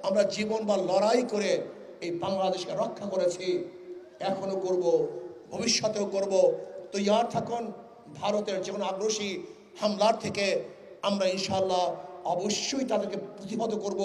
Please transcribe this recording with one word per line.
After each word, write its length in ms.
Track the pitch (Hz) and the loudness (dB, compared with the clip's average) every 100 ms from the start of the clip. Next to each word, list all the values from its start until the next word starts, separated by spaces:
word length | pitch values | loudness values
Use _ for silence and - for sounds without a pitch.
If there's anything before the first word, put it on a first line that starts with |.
| 196 | 2
আমরা 160 | 202 190 196 | 4 2 2
জীবন 260 | 214 220 208 | -2 0 2
বা 60 | 190 180 | 2 4
লড়াই 320 | 190 208 254 247 | 4 6 4 2
করে 180 | 208 190 131 - - - - | 0 2 0 -2 -12 -16 -10
এই 100 | 175 170 | -6 -4
বাংলাদেশকে 500 | 185 190 185 180 151 | -2 0 0 0 -2
রক্ষা 320 | 165 233 - 202 | -2 -2 -4 -4
করেছি, 340 | 185 175 - 185 175 - - - - - - 190 | 2 0 0 0 0 -2 -12 -14 -14 -16 -6 -4
এখনো 260 | 190 196 190 185 | -2 -2 -2 0
করব, 180 | 180 170 160 147 - - - - | 2 4 4 2 -4 -10 -14 -10
ভবিষ্যতেও 560 | - 233 - 214 208 202 190 | -4 0 2 2 0 0 0
করব। 180 | 196 190 175 - - - - | 2 6 6 6 -6 -12 -8
তৈয়ার 360 | 202 202 214 233 233 | -2 4 4 4 -2
থাকুন, 280 | 220 233 220 185 - - - - | -2 -4 -4 -10 -16 -20 -20 -4
ভারতের 380 | 202 208 208 185 | -2 0 0 -2
যে 80 | 180 | -4
কোনো 140 | 196 190 | -4 -4
আগ্রাসী 400 | 190 214 214 208 180 - - - - | 0 -2 0 -2 -6 -10 -16 -20 -2
হামলার 380 | 208 202 208 220 | -2 4 4 2
থেকে 220 | - - 202 160 - - - - | -2 0 2 0 -2 -14 -18 -4
আমরা 220 | 196 202 185 190 | -2 2 2 0
ইনশাআল্লাহ 480 | 190 190 185 180 175 - - - 151 | 0 0 2 2 0 -2 -10 -8 -2
অবশ্যই 520 | 175 208 - - 269 - | 0 0 -2 -2 -2 0
তাদেরকে 260 | 208 190 196 - - | 0 0 -4 -8 -12
প্রতিহত 380 | - 220 220 208 | -8 -2 -2 -2
করব 180 | 196 185 | -2 0